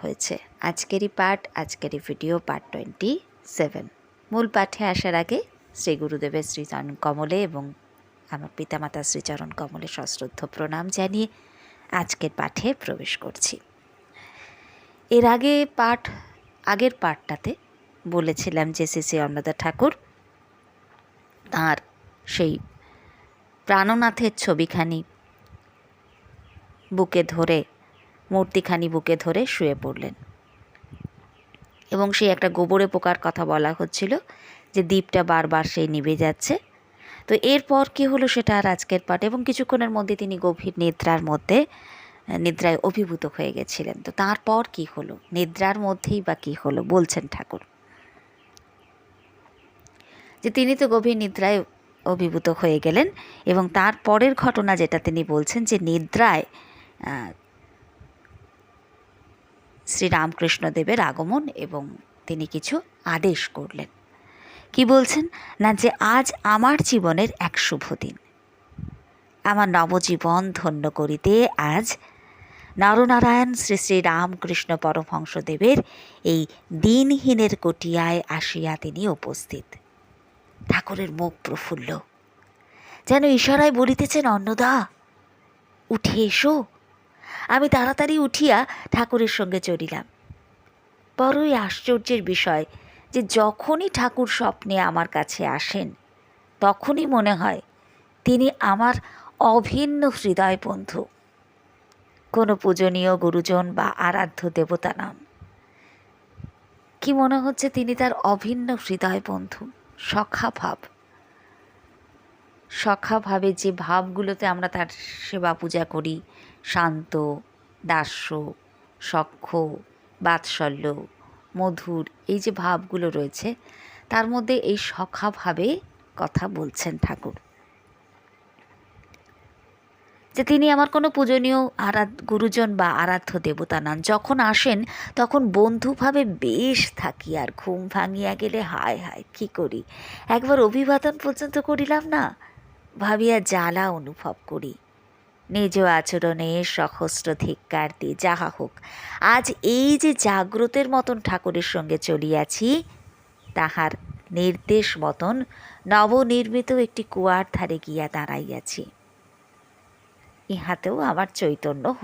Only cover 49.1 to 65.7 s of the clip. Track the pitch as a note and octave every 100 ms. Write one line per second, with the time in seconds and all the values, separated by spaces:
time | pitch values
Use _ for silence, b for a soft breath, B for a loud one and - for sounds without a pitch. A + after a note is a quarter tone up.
49.1 | _ _ _ _ _ _ _ _ _ B
50.1 | B B B A3+ C4 B3+ C4+ C4+ A3+ A#3
51.1 | A3 G3+ F#3+ F#3+ G3+ F3 _ _ _ -
52.1 | F3+ E3+ E3 E3 E3 E3+ D3+ D#3+ F#3+ F#4+
53.1 | B B B - F#3 F3+ G3 G3+ G#3 G#3+
54.1 | G#3+ C4+ C4 B3+ G#3 G3 F3+ D#3+ D#3+ E3+
55.1 | E3 D#3+ D3+ D3 A#3 A3 G3+ E3 E3 D#3
56.1 | G#3 A#3 D#3+ - B B B B - -
57.1 | C3+ G2 - _ _ _ _ _ _ -
58.1 | _ _ - - _ _ _ _ _ _
59.1 | _ _ _ _ _ _ _ - - F#3
60.1 | E3+ D#3+ - E3 - E3 E3 D#3 A#3 D3+
61.1 | C#3+ E3 C#4 D4+ - E3 D3 C#3+ - _
62.1 | _ - D#3+ D3+ D#3 - D#4 - _ E3+
63.1 | D#3+ F#3+ D#3 - C#3+ C#3+ D3 D3 _ _
64.1 | B B B B B B - B3 C4+ B3
65.1 | D#4 E4+ B B - G#3+